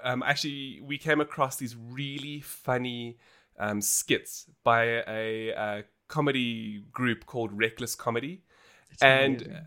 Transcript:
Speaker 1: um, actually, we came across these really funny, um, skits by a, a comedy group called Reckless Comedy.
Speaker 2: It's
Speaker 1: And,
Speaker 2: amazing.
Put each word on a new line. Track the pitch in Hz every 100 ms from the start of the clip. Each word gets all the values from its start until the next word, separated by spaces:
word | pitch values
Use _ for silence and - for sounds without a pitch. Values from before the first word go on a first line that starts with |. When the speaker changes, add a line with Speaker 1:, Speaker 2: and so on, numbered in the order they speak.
Speaker 1:
um, | 127 123
actually, | - 143 156 143 135 82
we | 139 143
came | 156 151
across | 151 - 135 -
these | 123 117
really | 117 127 143 143 147 147
funny, | 143 - - 127 123 120 117 117 _ _ _ -
um, | 104 104
skits | 101 - - 120 - - - _
by | - 117 117 117 -
a, | 110 110 110 110
a | - 104 104 - _ -
comedy | 151 147 131 120 113 110 104 104
group | - 123 110 -
called | 123 113 101
Reckless | 110 - 120 -
Comedy. | - 117 135 185 _ _ - - _
Speaker 2:
It's | -
Speaker 1:
And, | 139 131 135 127
Speaker 2:
amazing. | - -